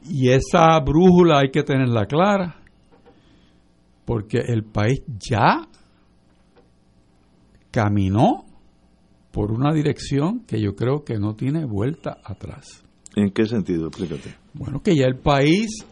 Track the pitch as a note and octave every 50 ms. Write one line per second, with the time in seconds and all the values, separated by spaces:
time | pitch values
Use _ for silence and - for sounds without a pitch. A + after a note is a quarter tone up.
0 | - D#3+ D3+ C3+ B2+ B2 B2+ C3 B2+ - - F3 E3 D#3+ D#3+ D#3+ C#3+ C#3+ C#3 D#3+
1 | F#3 F#3 F3 F3+ F3+ E3 D3+ C#3 C#3 C3+ - D#3 C#3+ - C#3 C3 C3 B2 A#2 A2
2 | G2+ - C#3+ D#3 F#3 G#3 G3+ G3 F3+ E3+ - - - - _ _ _ _ _ _
3 | _ - _ _ _ _ _ _ _ _ _ _ _ _ _ _ _ _ _ _
4 | _ - A#2 A#2 G2+ - - A#2+ - - A#2+ A2 A2 - - G#2+ G#2 A2+ C3+ C#3
5 | - - A#2+ F#2 - - A#2 G2+ A#2+ E3 A#3 E4 E4 _ _ _ _ _ _ _
6 | _ _ _ _ _ _ _ _ _ _ _ _ _ _ _ _ _ _ _ _
7 | _ _ _ _ _ _ _ _ _ _ _ _ _ _ - C3 G#2+ G#2 G2+ G2+
8 | G2 F#2+ G2 G#2+ C#3+ A3 D#4 - - - - _ _ _ _ _ _ _ _ _
9 | _ _ _ _ _ _ - - G#2 G#2 A2 A2+ C3+ D3 D#3 D#3 D3 D3+ - -
10 | - - C#3 C3+ D3 F3+ A#3 B3 - - - A2 G#2+ G2+ G2 - A#2 B2 C#3 D3+
11 | D3+ - A#2+ G#2 G2 G#2+ G#2+ - B2+ C3 D3 E3 D#3 B2+ G#2 F#2+ G#2+ C3+ D#3+ -
12 | - D3+ - _ _ - F#2+ _ - D#2+ - - - - - _ _ _ _ _
13 | _ - - G#2 G#2 G2 - - A2 G#2+ A#2+ A2 E2+ F#2+ F2+ E2 D#2+ D#2+ D2+ -
14 | F#2 D#2 D#2+ C#2 - - - _ _ _ _ - - - - C#3+ - G#3 F3 C#3+
15 | C3 B2+ B2+ C3 - D#3 C#3+ C#3 C#3 D3+ E3 G3+ A3+ A3 A3 - - -